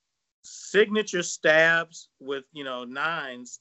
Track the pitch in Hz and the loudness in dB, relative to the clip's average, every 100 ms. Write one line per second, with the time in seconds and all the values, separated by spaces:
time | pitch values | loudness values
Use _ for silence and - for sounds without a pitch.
0 | _ _ _ _ - - - 190 220 214 | _ _ _ _ -20 -18 -2 2 4 2
1 | 208 180 170 - 165 156 165 165 165 165 | -2 -4 -4 0 4 6 6 4 0 -10
2 | - _ 135 139 131 151 135 123 123 135 | -20 _ -8 -8 -8 -12 -10 -8 -8 -4
3 | 156 165 139 123 123 - | -4 -4 -6 -10 -14 -20